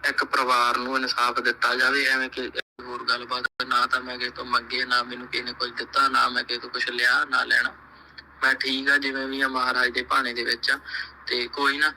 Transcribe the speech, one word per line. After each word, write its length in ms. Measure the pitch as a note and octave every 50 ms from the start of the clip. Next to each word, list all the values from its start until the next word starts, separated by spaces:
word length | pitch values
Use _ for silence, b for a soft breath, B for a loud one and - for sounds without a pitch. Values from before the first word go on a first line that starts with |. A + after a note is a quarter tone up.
| - C#3+
ਇੱਕ 140 | C#3 - C#3
ਪਰਿਵਾਰ 540 | - - - C3 B2 B2 A#2+ A#2+ A#2+ A#2+
ਨੂੰ 200 | B2 B2 B2+ C3+
ਇਨਸਾਫ 420 | C3 C3 B2 - - A#2+ A#2+ A#2 A#2
ਦਿੱਤਾ 360 | A#2 B2 A#2+ - - A#2+ B2
ਜਾਵੇ। 300 | B2+ C3 B2+ B2+ C#3 C#3
ਐਵੇਂ 240 | C3 C3 C3 C3 B2+
ਕਿ 220 | - C3+ B2+ - - B2+ - _ _ -
ਹੋਰ 220 | B2 B2 B2 B2 B2
ਗੱਲਬਾਤ, 640 | A#2+ A#2+ B2 B2 A#2+ B2+ B2+ B2 - _ _ B2+
ਨਾ 200 | B2+ B2+ C3 B2+
ਤਾਂ 140 | - - B2+
ਮੈਂ 160 | B2+ B2+ B2
ਕਿਸੇ 120 | B2 B2 B2
ਤੋਂ 160 | A#2 B2 A#2+
ਮੰਗੇ, 400 | B2 B2 A#2+ A#2 A2+ A#2+ B2+ B2+
ਨਾ 180 | B2 B2 B2 A#2+
ਮੈਨੂੰ 240 | B2 B2 B2 B2
ਕਿਸੇ 160 | B2 - B2 B2
ਨੇ 100 | B2 A#2+
ਕੁਝ 180 | - B2 A#2+
ਦਿੱਤਾ, 360 | A#2 A#2+ A#2+ A#2 - C3+ C3+
ਨਾ 220 | B2+ B2+ B2 B2 B2
ਮੈਂ 140 | B2 B2 B2
ਕਿਸੇ 160 | - A#2+ A#2+
ਤੋਂ 100 | B2 A#2+
ਕੁਛ 200 | - B2 B2 B2+
ਲਿਆ, 360 | A#2+ A#2+ A#2+ B2 B2+ D3+ D3+
ਨਾ 180 | C#3 C3 B2+ B2+
ਲੈਣਾ। 300 | B2 A#2+ B2 B2 - - - - - B B B B B B - - - - -
ਮੈਂ 100 | C3+ C3
ਠੀਕ 360 | C3 - C3+ C3 C3+ C3+ C#3
ਆ, 80 | C#3
ਜਿਵੇਂ 300 | C#3 C3+ C3+ C3+ C3+ C3+
ਵੀ 140 | C3+ C3+ C3+
ਆ, 60 | C3+
ਮਹਾਰਾਜ 420 | C3+ C3 C3 C3 C3 B2+ B2+ B2 B2
ਦੇ 140 | A#2+ C3 B2
ਭਾਣੇ 300 | - B2 B2+ C3 B2 A#2+
ਦੇ 100 | A#2+ A#2+
ਵਿੱਚ 280 | A#2+ A#2+ A#2 - -
ਆ। 80 | C3+ C#3 B B B B B B B - -
ਤੇ 200 | - B2+ B2 A#2+
ਕੋਈ 300 | A#2+ - C#3+ C#3+ C#3+ C#3
ਨਾ 160 | C#3+ D#3 D#3+ -